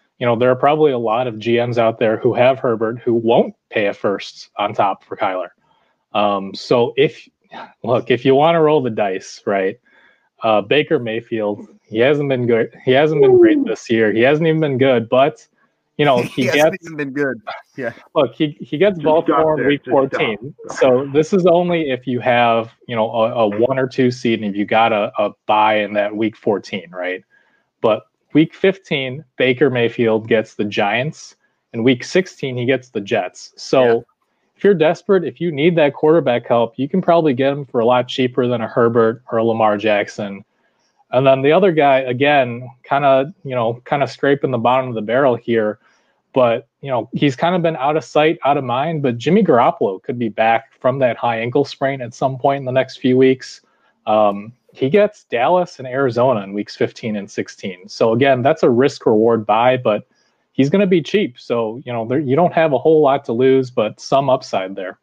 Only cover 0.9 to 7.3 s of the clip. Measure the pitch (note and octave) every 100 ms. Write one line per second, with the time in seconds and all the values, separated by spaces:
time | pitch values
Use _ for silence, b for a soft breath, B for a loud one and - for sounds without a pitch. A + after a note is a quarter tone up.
0.9 | B2 A2+ A2+ B2+ G#2+ A2+ A#2 A#2+ A#2+ A2+
1.9 | A#2 A2+ A2 B2 G#2+ B2+ C3 C3 A2 A2+
2.9 | B2 B2 A#2 A2+ C3 G#3+ - _ A#2 G2+
3.9 | G2 G#2+ F#2+ - - - - G#2 B2 G2+
4.9 | F#2+ - G2+ G2+ F#2 F2+ _ _ _ _
5.9 | _ _ G#2 G#2 G2 F#2+ G2 - B2+ B2
6.9 | - B2 - -